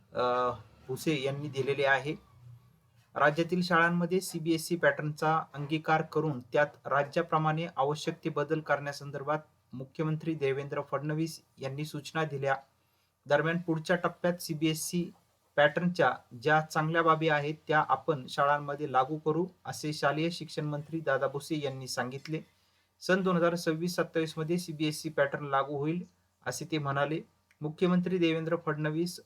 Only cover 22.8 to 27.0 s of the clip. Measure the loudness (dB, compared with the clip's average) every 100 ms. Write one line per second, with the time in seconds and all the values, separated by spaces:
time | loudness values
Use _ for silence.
22.8 | _ _ 0 2 4 4 4 2 0 0
23.8 | -2 -2 -2 0 -2 -4 -2 -2 -2 -4
24.8 | -2 -2 -4 0 0 0 -2 0 0 -2
25.8 | -2 -2 -6 _ _ _ -8 -8 -4 -2
26.8 | 0 0